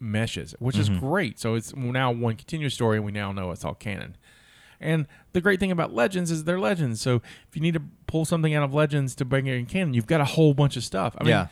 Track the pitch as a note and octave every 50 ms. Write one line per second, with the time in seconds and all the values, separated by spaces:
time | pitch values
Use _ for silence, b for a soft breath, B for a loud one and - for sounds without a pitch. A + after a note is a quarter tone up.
0 | B2 G#2+ G#2 G#2+ A2+ A2 - F2+ - - - - A#2 C3 A#2+ G#2 G#2 G#2 F#2+ F2
1 | C3 C3+ E3+ G3+ E3+ A2 - - - A#2 A2+ A2+ A2 - - C3+ B2+ A#2+ B2 C3
2 | C3+ B2+ A#2+ A#2 A#2+ A2+ A2 - - - E3 D#3 D3 C3 - - A#2+ A2 G#2+ G#2+
3 | G#2 G#2 G2+ G#2 G2+ G2 G2 G2 F#2 F2+ E2 - - D2+ - - - G#2 G2 F2+
4 | - - - - B B B B B B B B B B B B - D#3 D#3+ D#3+
5 | C#3 B B B B B - F3+ E3 G3+ G3 F3+ G3 F#3+ F3+ E3+ D#3 - B3 A3+
6 | A#3+ G#3 F#3+ F3+ F3 D#3+ E3 D#3 D3+ E3 F3+ F#3 G#3 G#3+ G3+ E3+ D3+ B2 A2+ G#2+
7 | - C3 B2 A#2 B B B B B B - D3 D#3 E3+ E3 D#3+ C#3+ - - _
8 | - - - D#3+ D#3+ - F3 E3 D#3 D#3 D3+ D3 D3 C#3 C3+ D3+ D#3 C#3+ D3 C#3+
9 | C3+ B2+ - - C3+ B2 C3+ C3+ C3+ C3+ B2+ B2 A#2+ A#2 - F#3+ F#3 D3 B2 A#2
10 | A2 - E3 D#3 C#3+ - - E3 D#3+ D3+ C#3 C#3 C#3+ C3+ - B2 - - - F#3
11 | F3+ A#2 - - - A#2 A2+ G2+ F2 -